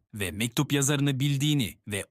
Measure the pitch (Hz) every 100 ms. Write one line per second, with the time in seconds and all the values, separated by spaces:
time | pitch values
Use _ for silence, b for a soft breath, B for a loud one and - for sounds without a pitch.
0 | _ 107 92 92 127 - 147 143 135 143
1 | 143 135 143 139 151 147 104 - - 101
2 | -